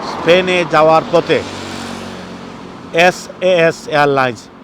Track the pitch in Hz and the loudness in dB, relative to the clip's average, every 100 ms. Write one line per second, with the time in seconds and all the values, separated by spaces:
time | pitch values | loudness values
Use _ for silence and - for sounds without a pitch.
0 | - - 170 180 185 180 165 156 156 160 | -10 -6 2 2 4 -2 2 4 6 4
1 | 127 165 156 135 92 - - - - - | 4 0 2 0 -2 -10 -12 -12 -10 -12
2 | - - - - - - - - - 165 | -12 -14 -14 -14 -16 -16 -16 -16 -6 2
3 | 180 170 - - 185 180 165 151 - 151 | 2 2 -12 -4 0 4 2 0 -2 2
4 | 147 139 127 107 - - | 2 2 0 -2 -14 -20